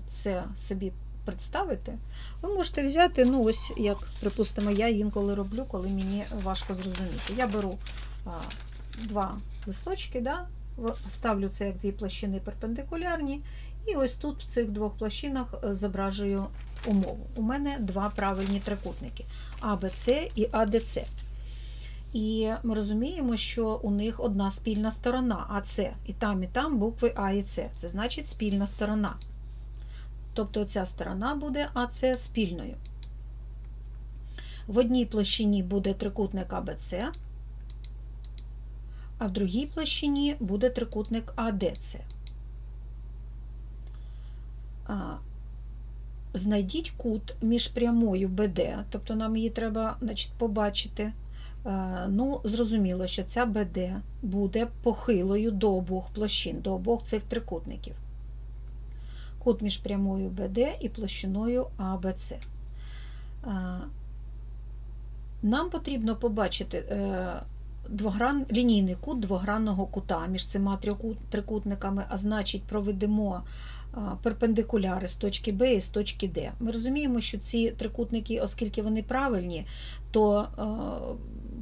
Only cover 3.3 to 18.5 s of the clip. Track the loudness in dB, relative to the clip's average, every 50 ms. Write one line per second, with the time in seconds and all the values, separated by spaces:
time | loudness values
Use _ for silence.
3.3 | 8 6 6 6 4 4 0 -2 0 2 2 2 2 2 -2 -8 -6 -2 -2 0
4.3 | 2 2 2 2 2 0 2 4 4 4 4 4 4 4 2 2 2 2 2 2
5.3 | 2 0 0 -2 -2 -4 -4 -2 -4 -2 0 0 0 2 2 2 0 0 -2 -2
6.3 | -4 -2 0 0 0 -2 -2 -2 -4 -2 -2 -2 -2 -2 -2 -2 -2 -2 -2 -2
7.3 | 0 2 2 2 2 2 0 0 -2 -4 -6 -8 -6 -6 -8 -8 -8 -8 -8 -6
8.3 | -6 -6 -6 -6 -8 -8 -10 -10 -10 -10 -10 -10 -8 -6 -4 -2 0 0 0 0
9.3 | -2 -6 -8 -8 -8 -8 -6 -6 -6 -6 -4 -4 -4 -4 -4 -4 -4 -2 -2 -2
10.3 | -2 -2 -4 -8 -10 -10 -10 -10 -8 -4 -4 -4 -4 -4 -6 -8 -8 -2 0 2
11.3 | 2 2 2 0 0 0 -2 -2 -2 -2 -2 -4 -2 -2 -4 -4 -4 -2 -2 -2
12.3 | -2 -2 -4 -6 -6 -4 -4 -4 -4 -4 -4 -4 -4 -2 -2 -2 -2 0 0 -2
13.3 | -2 -4 -6 -8 -10 -10 -10 -10 -10 -6 -2 0 2 2 2 0 0 -2 -4 -4
14.3 | -4 -4 -6 -2 0 0 2 2 0 0 -2 -2 -2 -2 -4 -2 -2 -2 -4 -2
15.3 | -2 -2 -2 -4 -6 -4 -2 -2 -2 0 0 -2 0 0 0 0 0 0 0 2
16.3 | 2 2 0 -2 -4 -8 -10 -10 -10 -6 0 4 4 4 4 2 0 -6 -6 -6
17.3 | -4 0 0 2 2 2 2 0 0 0 -2 0 0 0 0 0 0 2 2 2
18.3 | 2 2 2 2